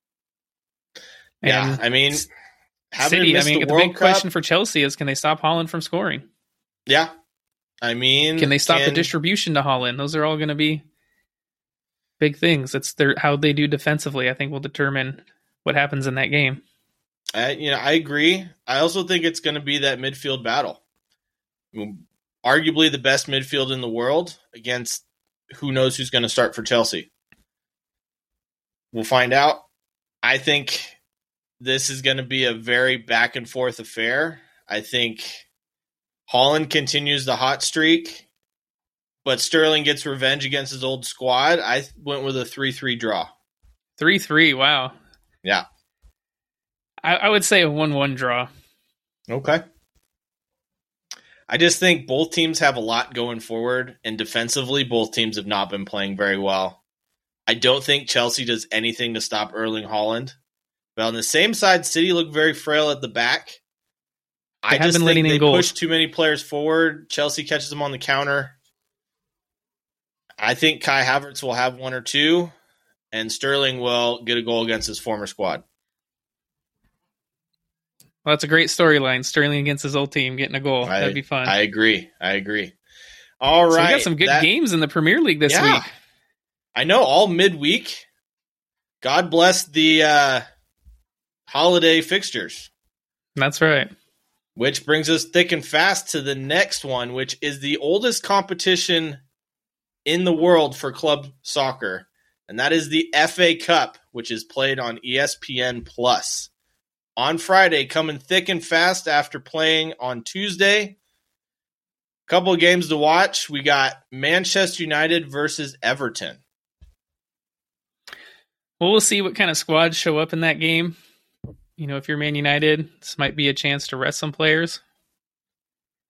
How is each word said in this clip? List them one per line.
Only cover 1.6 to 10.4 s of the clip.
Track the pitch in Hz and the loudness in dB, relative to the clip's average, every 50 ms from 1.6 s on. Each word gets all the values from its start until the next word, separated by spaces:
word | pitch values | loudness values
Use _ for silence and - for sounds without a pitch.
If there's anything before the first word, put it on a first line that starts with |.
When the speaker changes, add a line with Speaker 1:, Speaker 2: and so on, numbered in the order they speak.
| 131 135 139 | 2 0 -2
Speaker 2:
And | 131 | -2
Speaker 1:
I | 117 120 | -2 0
mean, | 127 131 139 143 147 | 2 2 2 2 0
Speaker 2:
S-, | 151 - - - - - - _ _ _ _ _ _ _ _ | -2 -6 -8 -14 -20 -20 -20 _ _ _ _ _ _ _ _
Speaker 1:
having | - - 135 151 165 185 | -4 -2 0 2 2 4
Speaker 2:
City, | 180 165 | 4 4
I | 143 | 4
Speaker 1:
missed | 143 143 | 4 4
Speaker 2:
mean, | 147 151 151 | 2 2 0
Speaker 1:
the | 135 | 2
Speaker 2:
the | 139 151 | 2 4
Speaker 1:
World | 165 180 180 | 4 2 2
Speaker 2:
big | 180 | 2
question | - 185 190 190 190 - 180 | 2 4 4 4 4 0 0
Speaker 1:
Cup | - | -4
Speaker 2:
for | 170 | -4
Chelsea | 160 - 165 185 214 - - 156 | 0 2 2 2 0 0 0 0
is, | 139 139 139 | 0 0 0
can | - 151 | -4 -4
they | 139 135 | -4 -4
stop | - - 151 156 156 | 0 0 0 0 0
Haaland | - 156 165 165 165 165 | 0 0 0 0 -2 -4
from | - 165 | -6 -8
scoring? | 160 - - 180 208 165 139 135 - _ _ _ _ _ _ _ _ _ _ _ _ | -6 -4 -4 -2 -2 -2 -4 -6 -8 _ _ _ _ _ _ _ _ _ _ _ _
Speaker 1:
Yeah. | 135 135 156 165 - - - _ _ _ _ _ _ _ _ _ _ _ _ | 2 2 2 2 0 -6 -14 _ _ _ _ _ _ _ _ _ _ _ _
I | 117 117 117 | -6 -4 -4
mean, | 120 127 131 135 143 151 156 160 160 | 0 2 2 4 4 2 2 2 2
Speaker 2:
Can | 151 139 | 2 2
they | 143 139 | 2 2
stop | - - 165 139 | 2 2 2 4
the | 139 | 2
Speaker 1:
can | 147 143 | 2 2
Speaker 2:
distribution | 170 165 - - 156 147 175 202 202 - 170 151 | 0 -2 0 -2 -2 0 0 -2 0 -2 0 0
to | 139 | 0
Haaland? | 139 139 131 127 123 123 123 | 2 2 0 0 0 -2 -2
Those | 139 139 147 160 | -4 -6 -4 -2
are | 156 151 | 0 0
all | 156 156 | 0 0
gonna | 151 | -2